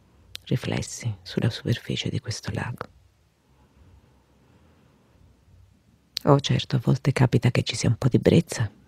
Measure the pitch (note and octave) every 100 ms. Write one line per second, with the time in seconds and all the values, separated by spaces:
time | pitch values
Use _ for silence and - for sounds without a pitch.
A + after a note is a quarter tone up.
0 | _ _ _ - - C3 - A#2+ - -
1 | A#2 G#2 - - A#2 - - A#2 - -
2 | - - - G#2+ - - - - - -
3 | _ _ _ _ _ _ _ _ - -
4 | _ _ _ _ _ _ _ _ _ _
5 | _ _ _ _ _ - - _ _ _
6 | _ - - C#3+ - B2+ - C3 A#2+ C3+
7 | - - B2+ A#2+ B2 A#2+ - - - A#2
8 | - A#2+ - B2+ E3+ - G#2+ -